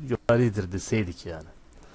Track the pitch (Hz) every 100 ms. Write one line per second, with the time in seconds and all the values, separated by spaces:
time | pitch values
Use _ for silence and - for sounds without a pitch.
0 | 143 117 - 117 123 104 95 95 - 110
1 | 92 - 87 80 80 - - - -